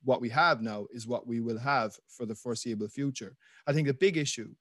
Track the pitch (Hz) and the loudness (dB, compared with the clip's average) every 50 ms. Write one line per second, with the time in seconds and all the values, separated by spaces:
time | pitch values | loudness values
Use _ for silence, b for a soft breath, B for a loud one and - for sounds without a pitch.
0 | - 127 127 120 123 117 110 139 165 170 156 117 113 113 107 104 104 - - 120 | 2 2 2 2 2 0 2 4 6 6 4 2 0 -4 -4 -4 -8 -8 -10 -12
1 | 107 113 123 110 - 123 117 117 113 117 113 110 120 139 143 131 113 107 - - | -6 -4 -4 -4 -2 -2 -4 -2 -2 -2 -2 -2 0 2 2 2 2 0 -4 -10
2 | _ _ - - 123 107 110 - - 123 117 113 - 120 113 104 107 104 - - | _ _ -10 -10 -6 -6 -6 -8 -4 -6 -6 -4 -2 -4 -4 -4 -4 -6 -4 -4
3 | 143 139 135 - 117 95 - b b b b b b - 143 156 156 139 135 131 | -4 -4 -4 -4 -10 -14 -16 b b b b b b 0 0 2 2 2 2 4
4 | 190 196 180 160 147 135 - - 110 110 - _ | 4 4 4 4 0 -2 -4 -6 -8 -10 -12 _